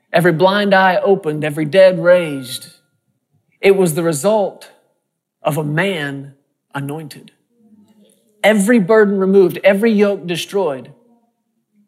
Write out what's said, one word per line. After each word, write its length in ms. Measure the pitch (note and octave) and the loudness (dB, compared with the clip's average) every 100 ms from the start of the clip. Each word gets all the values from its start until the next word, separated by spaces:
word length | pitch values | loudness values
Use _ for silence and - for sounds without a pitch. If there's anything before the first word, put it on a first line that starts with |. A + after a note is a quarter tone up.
| _ | _
every 200 | F3 F3 | 0 0
blind 420 | D#3 F#3 G3+ G3+ | 2 0 0 2
eye 220 | F#3+ F#3+ F3 | 2 2 0
opened, 480 | G3+ G3 D#3 D3+ | 0 -2 -2 -6
every 200 | D#3 D3 | -6 -6
dead 340 | D3+ F#3+ F#3+ F3 | -2 4 4 4
raised, 680 | E3+ F3+ D#3+ C#3 B2 B2+ - _ _ _ _ _ _ _ _ _ | 2 2 2 -8 -12 -16 -18 _ _ _ _ _ _ _ _ _
it 160 | G3 F#3+ | 0 2
was 180 | F3+ | 0
the 80 | D3+ | -2
result 680 | E3+ D3 F#3+ G#3+ F#3 - - _ _ _ _ _ _ _ | -4 -2 -2 -2 -4 -8 -20 _ _ _ _ _ _ _
of 160 | D#3 D3+ | -6 -4
a 60 | |
man 680 | D3 D3+ G3 F3 C#3+ C#3 C#3 C#3 _ _ _ | -4 -4 -4 -4 -8 -10 -16 _ _ _ _
anointed. 580 | C#3 C#3 D3+ D3+ B2+ G#3+ _ _ _ _ _ _ _ _ _ _ _ | -12 -10 -12 -16 -20 -20 _ _ _ _ _ _ _ _ _ _ _
Every 360 | G3 G#3+ G3 B3 | 0 2 2 2
burden 400 | F3 A3 G3+ G3 | 4 4 4 2
removed, 400 | F#3+ G3 F3+ E3+ | 2 4 4 2
every 300 | F#3+ G3+ A#3 | 0 2 0
yoke 340 | G#3 G3+ G3+ E3+ | 2 0 -2 -6
destroyed 680 | E3 - G3+ F3 C3 A#2 - _ _ _ _ _ _ _ _ | -8 -6 -4 -4 -6 -12 -20 _ _ _ _ _ _ _ _